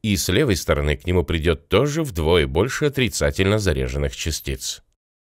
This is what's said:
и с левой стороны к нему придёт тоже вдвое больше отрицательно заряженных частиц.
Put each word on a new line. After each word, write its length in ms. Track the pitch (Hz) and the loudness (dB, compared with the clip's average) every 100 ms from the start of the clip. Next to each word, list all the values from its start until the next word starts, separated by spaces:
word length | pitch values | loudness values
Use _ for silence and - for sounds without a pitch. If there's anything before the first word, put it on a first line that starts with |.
и 160 | 110 95 | 0 0
с 100 | - | 2
левой 280 | 92 147 90 | 2 2 0
стороны 400 | - 76 71 71 | 2 0 2 -2
к 100 | - | 0
нему 160 | 90 | 0
придёт 460 | 78 85 80 80 _ | 2 0 0 -2 _
тоже 340 | 95 147 147 | 2 2 -2
вдвое 420 | 156 87 78 87 69 | -4 -2 2 2 2
больше 400 | 71 120 - 151 | 0 -2 0 -2
отрицательно 760 | 139 120 - 73 73 95 107 | 0 -2 0 -2 0 2 2
заряженных 560 | 98 69 65 67 71 - | 0 -2 -2 -2 -4 -4
частиц. 680 | - 76 - 67 - - _ _ _ _ _ | -6 -6 -8 -8 -8 -12 _ _ _ _ _